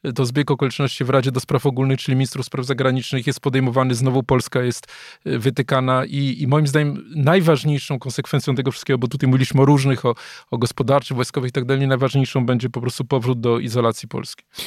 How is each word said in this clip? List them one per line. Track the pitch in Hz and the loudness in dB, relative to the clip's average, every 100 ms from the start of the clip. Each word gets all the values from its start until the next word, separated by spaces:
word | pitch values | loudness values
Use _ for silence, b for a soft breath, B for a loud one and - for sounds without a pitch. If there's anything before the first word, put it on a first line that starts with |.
| 156 | -6
y, | |
to | 123 123 | -2 -2
zbieg | 135 143 | 0 0
okoliczności | 135 135 - 139 - | 0 -2 -2 -4 -2
w | 127 | 0
Radzie | 135 127 | 2 2
do | 127 | -4
Spraw | - 131 143 | -2 0 0
Ogólnych, | 127 135 135 | 0 0 0
czyli | - 131 | 0 0
ministrów | 131 135 127 | 0 -4 -8
spraw | - 123 | -6 -4
zagranicznych, | 123 131 127 120 135 123 | 0 0 0 -2 -4 -2
jest | 131 | -2
podejmowany. | 143 131 131 123 127 117 | -2 0 2 2 2 2
Znowu | 131 127 | 2 2
Polska | 127 127 - 131 | 2 0 2 -2
jest, | 123 - - B B B - | -2 -4 -10 B B B -4
y, | 127 | -2
wytykana | 120 131 123 135 127 127 139 | 0 -2 0 0 2 0 0
i, | 143 139 120 | -2 -2 -2
i | 135 | 2
moim | 151 147 | 2 4
zdaniem | 147 147 143 - 156 | 2 0 -4 -8 0
najważniejszą | 139 185 165 143 151 143 - 135 | 4 4 4 4 2 -2 -2 -6
konsekwencją | 135 - - 147 - 131 | -6 -8 -2 -2 0 0
tego | 135 | -2
wszystkiego, | - - 131 | -4 -2 0
bo | 123 | 0
tutaj | 143 135 | 0 2
mówiliśmy | 131 127 139 | 2 2 4
o | 135 | 6
różnych, | 143 135 127 127 | 6 4 0 0
o, | 113 B B B | -2 B B B
o | 117 | -4
gospodarczych, | 113 - 120 139 - 123 | -2 -2 0 0 0 -4
wojskowych | 127 143 127 | -2 -2 -4
i | |
tak | 135 123 | -4 -2
dalej, | 135 135 | 0 2
najważniejszą | 131 135 139 131 135 120 | 2 2 0 0 0 0
będzie | 123 123 | 0 -2
po | 120 | -4
prostu | 123 - 123 | -6 -6 -2
powrót | 135 117 123 | 0 0 0
do | 117 117 | 0 0
izolacji | 120 120 113 110 - | 0 0 0 -2 -10
Polski. | - - - _ B | -10 -10 -16 _ B